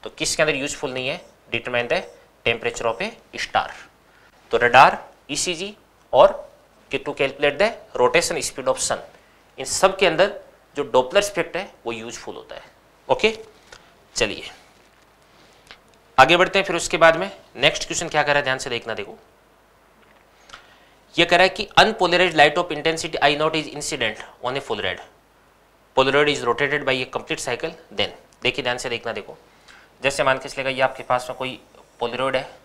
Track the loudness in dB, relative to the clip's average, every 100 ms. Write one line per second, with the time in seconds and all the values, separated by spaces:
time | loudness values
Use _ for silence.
0 | -16 -8 -6 0 0 0 -6 -8 -8 -6
1 | -8 -8 -14 _ _ -8 -4 -4 -2 -4
2 | -6 -20 _ _ -4 -2 -4 -4 -4 -4
3 | -8 -10 _ -12 -2 -2 -2 -10 -20 _
4 | _ _ _ _ _ 0 4 8 8 6
5 | -12 -20 _ -6 -4 -4 -8 -12 _ _
6 | _ 6 8 6 -14 _ _ _ _ -8
7 | -6 -4 -4 0 -2 2 -2 -2 -16 0
8 | 4 4 2 -4 -6 -6 -2 -2 -2 -6
9 | -8 -20 _ _ _ -14 -8 2 2 4
10 | 2 4 0 0 -18 _ _ -8 2 2
11 | 2 0 0 -4 -6 -6 -10 -12 -10 -10
12 | -10 -12 -14 -14 -16 -18 -20 _ _ _
13 | -2 0 0 -2 -16 -20 _ -20 _ _
14 | _ -4 -4 -4 -12 -20 -20 _ _ _
15 | _ _ _ _ -20 _ _ -20 _ _
16 | _ 6 6 8 4 2 0 -4 -2 4
17 | 6 4 -4 -10 -18 0 0 0 -6 -6
18 | -2 -2 2 0 0 -4 -4 -6 -6 -8
19 | -10 -14 _ _ _ _ _ _ _ _
20 | _ _ _ _ -20 -20 -20 _ _ _
21 | _ 0 4 6 4 2 0 4 4 4
22 | 2 4 2 6 4 4 -2 -2 -2 -2
23 | -4 0 2 2 0 -2 -6 -8 -8 -4
24 | -4 -4 -16 -10 -6 -6 -6 -4 -4 -6
25 | -12 _ _ _ _ _ _ _ _ 0
26 | 4 4 2 2 -2 0 0 -2 -2 -2
27 | -4 -8 -8 -8 -6 -6 -6 -12 -14 -6
28 | -6 -6 _ _ -4 -2 -4 -4 -6 -8
29 | -8 -10 -12 -20 _ _ -20 -20 _ _
30 | -4 0 0 0 -4 -8 -6 0 -2 -2
31 | -4 -4 -4 -10 -10 -10 _ -20 _ _
32 | -6 -4 -2 -2 -6 -18